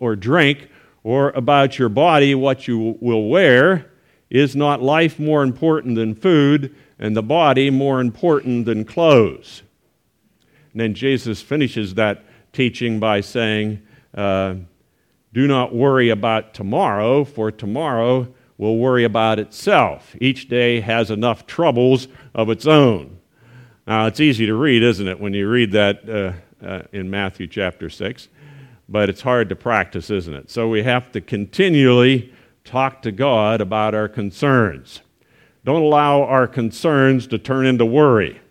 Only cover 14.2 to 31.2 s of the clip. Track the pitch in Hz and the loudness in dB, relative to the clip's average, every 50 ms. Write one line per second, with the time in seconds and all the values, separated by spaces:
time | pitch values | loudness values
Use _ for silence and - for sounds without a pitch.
14.2 | 101 98 95 95 95 95 92 95 87 85 _ _ _ _ _ _ _ _ _ _ | -4 -2 -2 -2 -2 -4 -6 -10 -14 -16 _ _ _ _ _ _ _ _ _ _
15.2 | _ _ 104 117 135 143 139 131 123 - 107 117 135 143 135 131 123 117 113 104 | _ _ -2 0 0 2 2 0 0 -2 -2 0 2 2 4 4 2 2 0 0
16.2 | 101 117 110 110 110 - _ - 104 95 117 165 196 135 101 101 107 113 131 143 | 0 -2 -2 -2 -4 -8 _ -10 -8 -4 -2 -2 -2 -2 -2 -2 0 0 0 0
17.2 | 147 139 - 117 110 110 107 - - 98 107 135 165 151 127 113 113 120 127 131 | 0 -2 -6 -6 -6 -6 -6 -8 -10 -8 -8 -6 -6 -4 -4 -2 0 0 0 0
18.2 | 123 120 - _ _ _ _ - 104 107 113 113 120 131 127 123 117 113 104 113 | -2 -6 -12 _ _ _ _ -6 -4 -2 -2 0 0 2 2 2 2 0 0 0
19.2 | 113 110 110 107 104 - - - - 208 208 160 123 92 71 71 - - - - | 0 0 0 -2 -4 -8 -12 -6 -2 2 4 4 2 2 -2 -8 -16 -20 -10 -4
20.2 | 123 131 131 131 - - 120 123 120 120 120 117 104 117 113 117 117 110 110 104 | -2 -2 -2 -4 -6 -4 -2 0 0 0 0 -2 -2 -2 -2 -2 -2 -2 -4 -2
21.2 | 117 120 - - - - - - 170 160 127 120 123 127 131 127 - - - - | -2 -2 -2 -4 -8 -12 -6 -2 0 0 2 2 4 4 2 2 0 -6 -16 -20
22.2 | - - _ - 113 107 113 110 - 151 156 151 143 123 110 85 69 65 - 90 | -20 -12 _ -4 -2 -2 -2 -2 2 4 4 6 6 4 2 0 -6 -12 -20 -20
23.2 | _ _ _ _ _ _ - - - - _ _ _ - 110 110 110 110 104 - | _ _ _ _ _ _ -20 -20 -20 -20 _ _ _ -4 -2 -2 0 -2 0 0
24.2 | 151 151 127 107 113 104 110 110 143 151 127 117 113 120 110 90 101 95 92 - | 0 0 0 0 -2 -2 -2 -2 0 2 2 4 4 2 0 0 -4 -8 -8 -8
25.2 | 101 104 98 101 98 101 117 123 120 104 95 107 104 101 101 - - 107 110 104 | -8 -6 -4 -4 -4 -2 0 0 0 0 2 2 2 2 0 -4 -8 -8 -6 -6
26.2 | 98 92 92 87 - _ _ _ - 95 95 92 80 - - 101 95 92 98 101 | -6 -6 -8 -10 -14 _ _ _ -16 -14 -12 -14 -14 -14 -12 -12 -10 -8 -6 -6
27.2 | 101 95 - - 95 82 - 110 98 90 85 - 101 - - - 92 101 127 - | -6 -6 -6 -10 -14 -12 -6 -6 -6 -6 -6 -8 -14 -14 -12 -10 -10 -10 -10 -12
28.2 | - _ _ _ 147 147 143 139 135 127 123 _ _ - 101 107 104 98 92 - | -18 _ _ _ -20 -20 -20 -20 -20 -20 -20 _ _ -6 -2 -2 0 0 -2 -4
29.2 | - 135 123 120 113 92 92 - - 123 117 104 92 - - 92 82 - 107 98 | -4 -2 0 0 0 -2 -6 -8 -6 -2 -2 -2 -2 -4 -6 -12 -8 -6 -6 -6
30.2 | 87 85 73 69 65 - - 120 113 113 113 107 104 127 123 127 127 - - 110 | -6 -8 -12 -14 -16 -12 -8 -6 -4 -2 -2 -2 0 0 -2 -2 -4 -6 -10 -12